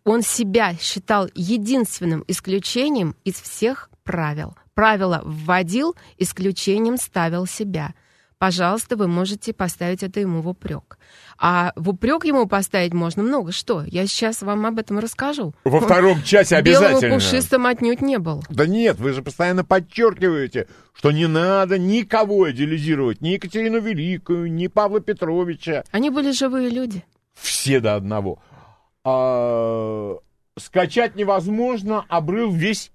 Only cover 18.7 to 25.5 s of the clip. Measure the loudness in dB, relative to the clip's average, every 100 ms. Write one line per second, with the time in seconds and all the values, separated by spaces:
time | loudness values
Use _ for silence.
18.7 | 2 2 2 -2 -4 -6 -2 0 0 2
19.7 | 2 0 2 2 2 0 0 -2 -4 -6
20.7 | -10 _ _ 2 2 2 2 2 2 2
21.7 | 2 2 0 2 0 2 2 2 2 -2
22.7 | -2 0 0 0 0 -2 -4 -4 -4 0
23.7 | 0 -2 -4 -4 -4 -2 -2 -2 -2 -2
24.7 | 0 2 0 -2 -4 -2 -2 -2